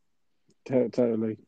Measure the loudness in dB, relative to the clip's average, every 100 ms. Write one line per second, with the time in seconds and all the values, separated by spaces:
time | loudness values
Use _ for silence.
0 | _ _ _ _ _ _ -2 0 0 0
1 | 0 0 -2 -6